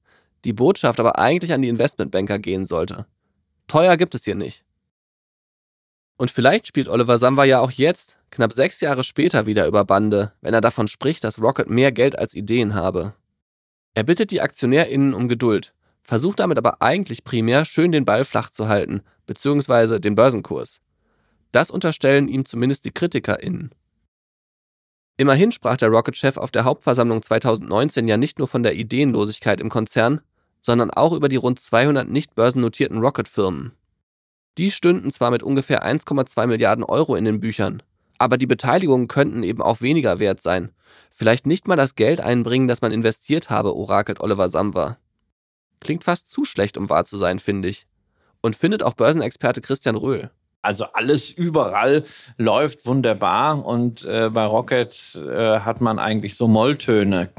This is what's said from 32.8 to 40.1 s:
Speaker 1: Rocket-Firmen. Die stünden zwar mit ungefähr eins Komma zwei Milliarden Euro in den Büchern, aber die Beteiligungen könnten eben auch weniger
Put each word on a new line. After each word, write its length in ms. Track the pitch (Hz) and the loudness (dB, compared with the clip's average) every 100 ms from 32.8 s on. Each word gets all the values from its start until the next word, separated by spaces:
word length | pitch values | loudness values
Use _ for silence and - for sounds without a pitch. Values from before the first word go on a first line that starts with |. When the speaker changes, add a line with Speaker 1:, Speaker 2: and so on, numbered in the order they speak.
| 139 110 | -4 0
Speaker 1:
Rocket-Firmen. 720 | 120 - 110 - 95 78 120 - _ _ _ _ _ _ _ - | 0 -2 -6 -2 -2 -2 -10 -16 _ _ _ _ _ _ _ -4
Die 120 | 190 | -4
stünden 400 | - 175 180 95 | 0 2 2 -2
zwar 200 | - 120 | -2 0
mit 120 | 120 | 0
ungefähr 400 | - 139 - 135 | 0 -2 0 -2
eins 240 | - 143 - | 0 -4 -2
Komma 180 | 139 | -2
zwei 220 | 131 - 117 | -2 -2 0
Milliarden 360 | 113 110 113 | 2 2 0
Euro 320 | - 117 156 | 0 0 0
in 120 | 104 110 | 0 0
den 140 | 110 | -2
Büchern, 420 | 110 110 101 101 - _ _ _ | -4 -2 -4 -4 -14 _ _ _
aber 220 | 123 123 | 0 0
die 80 | 127 | 2
Beteiligungen 600 | 120 127 143 180 127 120 | 0 2 2 4 2 2
könnten 360 | - 147 120 | 0 0 0
eben 180 | 95 117 | -4 -2
auch 220 | - 110 | -2 0
weniger 360 | 123 160 117 | 0 0 0